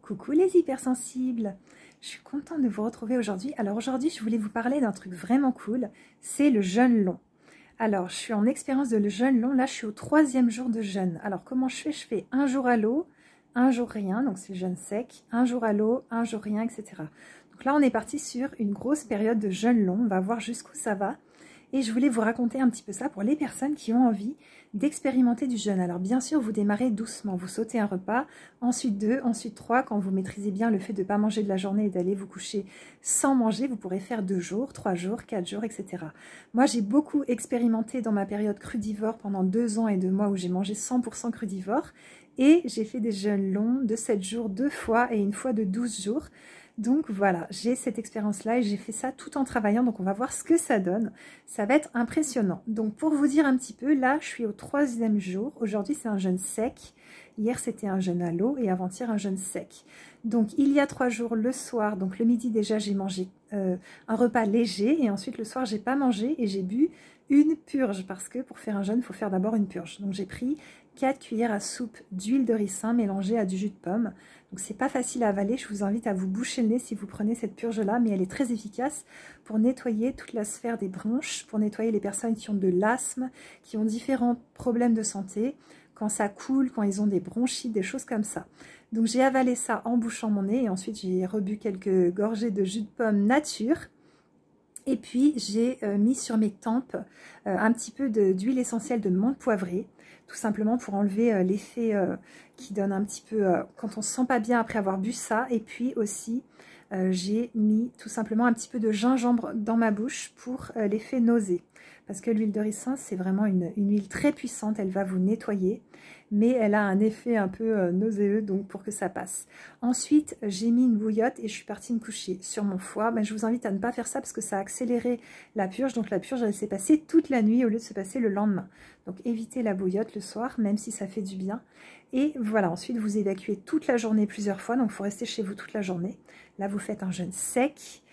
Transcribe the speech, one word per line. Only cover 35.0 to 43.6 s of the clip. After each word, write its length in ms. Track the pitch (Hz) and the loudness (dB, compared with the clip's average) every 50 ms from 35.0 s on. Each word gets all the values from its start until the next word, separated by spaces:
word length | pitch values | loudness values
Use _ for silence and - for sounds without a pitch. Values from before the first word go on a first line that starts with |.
| 175 185 220 240 - | -2 -4 -4 -4 -6
quatre 200 | - 233 202 180 | -6 -4 -4 -4
jours, 160 | - 196 202 | -4 -6 -6
et 80 | 220 220 | -6 -6
cetera. 420 | 214 - 190 190 - 175 160 156 - - - - - - - _ - | -6 -8 -10 -10 -10 -10 -10 -12 -14 -16 -20 -20 -20 -20 -20 _ 2
Moi, 120 | 226 254 | 4 4
j'ai 160 | 277 214 240 | 4 4 0
beaucoup 400 | 208 196 226 294 302 - - 294 277 - | 0 4 4 2 2 4 -2 -2 0 0
expérimenté 760 | 247 - - - 262 240 240 233 226 226 226 - - 208 | -2 -4 -2 -4 -2 0 2 2 2 2 -2 -4 -4 -4
dans 80 | 202 226 | -2 0
ma 160 | 214 202 196 | 0 0 0
période 320 | 190 202 202 214 208 202 202 | -2 -2 -2 -2 -2 -2 -4
crudivore 580 | - - - 233 202 214 214 202 214 220 220 | -8 -8 -6 -6 -4 -4 -4 -2 -2 -4 -4
pendant 280 | 220 - 202 202 190 185 | -4 -6 -6 -2 0 0
deux 340 | 185 185 226 240 233 208 220 | 2 2 2 0 0 0 0
ans 80 | 226 | 0
et 100 | 220 202 | 2 2
deux 140 | 185 185 185 | 2 2 2
mois 180 | 190 196 208 202 | 2 2 2 0
où 60 | 202 | 0
j'ai 140 | 185 180 180 | 0 -2 -2
mangé 260 | 180 180 196 185 214 | 0 0 -2 -2 -4
cent 260 | 208 - - 254 254 | -6 -6 -2 0 0
pour 140 | 233 226 - | 0 -2 -6
cent 160 | - - 240 | -6 -6 -6
crudivore. 600 | 226 - 233 190 190 190 185 190 214 285 349 - _ - - - - - _ _ _ | -6 -4 -6 -6 -6 -6 -4 -2 -2 -2 -2 -4 _ -20 -20 -20 -20 -20 _ _ _
Et 260 | - 262 285 320 349 339 | 4 8 8 8 8 6
j'ai 200 | 247 - 220 214 | 0 -2 -4 -4
fait 160 | 214 - 254 | -4 -2 -4
des 120 | 208 233 | -2 -2
jeûnes 400 | 208 196 196 208 208 196 196 190 | -2 0 0 0 0 2 0 0
longs 280 | 190 202 | 0 0